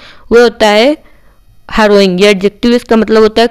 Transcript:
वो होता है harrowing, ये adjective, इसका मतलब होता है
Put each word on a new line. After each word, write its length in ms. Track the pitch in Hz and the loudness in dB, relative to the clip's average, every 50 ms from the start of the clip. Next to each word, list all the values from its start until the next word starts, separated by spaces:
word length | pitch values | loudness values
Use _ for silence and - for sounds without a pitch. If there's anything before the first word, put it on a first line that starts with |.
| - - - - - - 220 | -20 -20 -20 -18 -8 -2 0
वो 80 | 233 | 2
होता 260 | 240 233 226 - 220 214 | 2 0 0 -2 -2 0
है 280 | 208 214 226 277 302 302 _ - _ _ _ _ _ _ _ _ _ _ - - | 0 0 0 0 -2 -4 _ -20 _ _ _ _ _ _ _ _ _ _ -18 -10
harrowing, 520 | - - 220 208 208 202 196 190 180 180 | -4 -2 0 2 2 2 2 0 0 0
ये 100 | 196 208 | 0 0
adjective, 420 | 208 185 190 202 196 - - 240 240 | 0 0 -2 -6 -6 -4 -4 -2 -2
इसका 240 | 240 - - 233 | -2 -2 -2 -2
मतलब 260 | 226 220 202 220 220 220 | -2 0 0 0 0 0
होता 200 | 214 214 - 226 | 0 0 0 -2
है 60 | 233 | -2